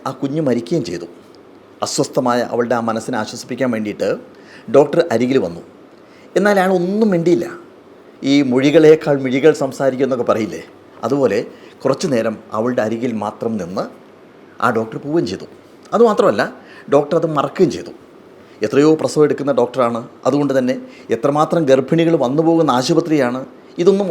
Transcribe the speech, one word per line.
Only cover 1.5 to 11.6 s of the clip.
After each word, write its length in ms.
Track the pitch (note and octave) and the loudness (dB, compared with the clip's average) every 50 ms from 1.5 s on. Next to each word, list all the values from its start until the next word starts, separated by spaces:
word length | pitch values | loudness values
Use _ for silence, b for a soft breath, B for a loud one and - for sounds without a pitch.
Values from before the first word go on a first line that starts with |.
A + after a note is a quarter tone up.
| - - - - - - - - | -20 -20 -20 -20 -10 -8 -6 -4
അസ്വസ്ഥമായ 540 | - - C#3 - - - B2+ B2 A#2+ B2 A#2 G#2 A#2 | -2 -4 -4 -2 -2 -2 0 0 0 -2 -2 -2 -2
അവളുടെ 240 | A#2 A#2+ A#2 B2 A#2 | -2 -2 0 -2 -2
ആ 20 | A2+ A#2 | -2 -2
മനസ്സിനെ 280 | A2 A2+ A2 - B2+ A2 G#2+ | -4 -4 -6 -6 -6 -6 -6
ആശ്വസിപ്പിക്കാൻ 480 | - - A2+ - - B2+ B2 C3+ B2 A#2 A2 | -6 -10 -14 -12 -12 -6 -4 -2 -2 -2 -4
വേണ്ടിയിട്ട് 340 | G#2+ G#2 G2 - - G2+ C#3+ A3+ - - B B B B B B B - A2+ C3+ | -4 -6 -6 -4 -2 -2 -2 -4 -8 -14 B B B B B B B 2 4 4
ഡോക്ടർ 240 | D3+ D3 - E3+ D#3+ - A#2 | 4 4 2 0 0 0 0
അരികിൽ 240 | A2+ B2 B2 A#2+ - G2+ F2 | 0 0 2 2 0 0 -2
വന്നു. 160 | E2+ E2+ - - - - - - B B B B B B B B - F3+ | -6 -12 -16 -20 -20 -20 -20 -20 B B B B B B B B -2 0
എന്നാൽ 180 | F#3+ G#3 G#3 G3 | 2 2 2 2
അയാൾ 100 | F#3 F#3+ F#3+ F3+ | 2 2 2 2
ഒന്നും 320 | F3 F#3 G3 G#3+ A3+ G#3+ | 0 0 0 0 2 2
മിണ്ടിയില്ല. 340 | F#3 E3+ E3 F3 E3+ - - - - - - - - - - - - - - - - - - C3+ | 2 2 2 2 2 2 0 -4 -10 -14 -18 -20 -20 -20 -20 -20 -20 -20 -20 -20 -18 -8 -2 2
ഈ 20 | C#3 C#3+ C#3+ B2+ | 2 2 2 2
മൊഴികളേക്കാൾ 680 | B2 C3 C3+ D3 D3 E3 D#3 D3+ D#3 D#3 - D3+ C#3+ C#3 C3+ | 2 2 2 4 6 6 8 8 6 6 4 0 -2 0 0
മിഴികൾ 260 | C3 B2 A#2+ B2 D#3 D3 D3 | -2 -2 2 4 4 4 4
സംസാരിക്കും 440 | C#3+ C3 - - C#3+ C3+ B2+ B2 C#3 B2 | -2 -6 -4 -2 -2 -2 0 0 -2 -2
എന്നൊക്കെ 180 | C3 A#2 A#2+ - | -2 -2 0 0
പറയില്ലേ, 300 | G#2+ A2 A2 G2 - E2+ - - - - - - - - - | 0 0 -2 -4 -6 -10 -14 -18 -20 -20 -20 -20 -14 -8 -4
അതുപോലെ 320 | A#2 C3+ C#3+ C3+ A#2 G2+ A2 - B B B | -4 0 0 0 0 0 -2 -4 B B B